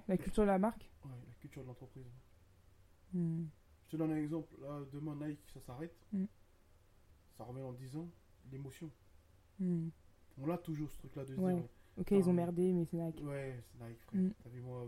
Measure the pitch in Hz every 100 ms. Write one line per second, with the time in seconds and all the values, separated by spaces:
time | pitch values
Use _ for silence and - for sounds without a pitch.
0 | 214 185 - - 202 190 214 - - -
1 | 139 123 123 - 147 139 127 123 127 135
2 | 123 127 - - - - - - - -
3 | - 180 165 165 160 - - - - 160
4 | 160 156 147 165 - - 135 147 135 143
5 | 156 143 151 147 - 131 - 123 165 -
6 | - 196 196 - - - - - - -
7 | - - - - 113 127 131 120 131 151
8 | 170 - - - 131 135 139 - 160 -
9 | - - - - - - 185 170 165 -
10 | - - - - 143 170 - 151 151 -
11 | 131 143 135 135 185 175 - - - -
12 | 185 202 180 175 170 175 185 180 165 170
13 | 165 160 147 139 135 127 - 120 117 117
14 | - 190 185 - 123 123 123 123